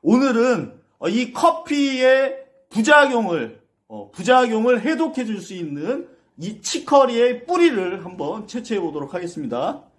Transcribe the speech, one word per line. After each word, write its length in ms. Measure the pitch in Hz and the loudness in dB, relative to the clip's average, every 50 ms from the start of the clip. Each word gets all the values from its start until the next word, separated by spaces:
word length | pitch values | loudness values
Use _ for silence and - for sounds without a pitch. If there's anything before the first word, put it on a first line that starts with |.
오늘은, 760 | _ 147 214 247 277 269 247 226 233 254 247 180 135 - - - _ _ _ _ | _ 4 4 4 4 2 2 2 2 2 2 0 -4 -8 -14 -20 _ _ _ _
어, 100 | - 165 | -6 -2
이 240 | 196 233 254 - - | -2 -2 -2 -4 -4
커피의 1040 | - - 339 320 320 - - 294 294 277 277 269 254 254 254 262 262 269 269 269 - - _ _ _ _ _ | 0 2 2 2 2 -6 -4 -2 0 0 0 0 2 4 4 4 4 2 -2 -4 -10 -16 _ _ _ _ _
부작용을, 880 | - 214 220 254 294 294 285 277 262 240 220 185 170 156 120 113 - - _ _ _ _ _ _ | -4 -2 4 6 6 6 6 6 2 -2 -2 -2 -4 -4 -4 -6 -10 -18 _ _ _ _ _ _
어, 200 | 110 107 101 - | -18 -18 -18 -18
부작용을 680 | _ - 180 202 254 254 254 240 226 220 220 247 247 226 - | _ -8 0 4 4 4 4 2 0 0 2 2 0 0 0
해독해 400 | 294 320 240 330 269 - 254 247 | -2 -2 -2 -2 -4 -2 -6 -6
줄 160 | 220 220 190 | -6 -6 -8
수 120 | 170 - 190 | -10 -12 -12
있는 540 | 180 170 156 143 143 151 180 262 - - - _ _ _ _ _ - | -10 -8 -8 -8 -8 -6 -6 -6 -6 -8 -14 _ _ _ _ _ -14
이 240 | 156 196 220 - | -12 -12 -12 -10
치커리의 840 | - - - 330 - - 285 277 269 240 240 233 240 247 247 240 - - | -10 -8 -8 -8 -4 4 4 6 6 6 2 2 2 2 0 -2 -4 -4
뿌리를 580 | 349 349 339 339 262 202 185 180 185 185 165 | 0 4 4 4 4 2 -4 -4 -6 -8 -10
한번 420 | 180 185 - 185 185 190 220 214 - | -12 -10 -8 -6 -6 -6 -8 -10 -10
채취해 320 | - 247 - - 226 202 | -10 -12 -8 -4 -4 -4
보도록 340 | 175 160 147 151 143 139 - | -4 -4 -6 -6 -10 -8 -8
하겠습니다. 680 | 175 180 170 170 165 147 120 110 120 139 190 285 - _ _ _ | -8 -8 -8 -10 -8 -8 -6 -4 -4 -4 -4 -6 -8 _ _ _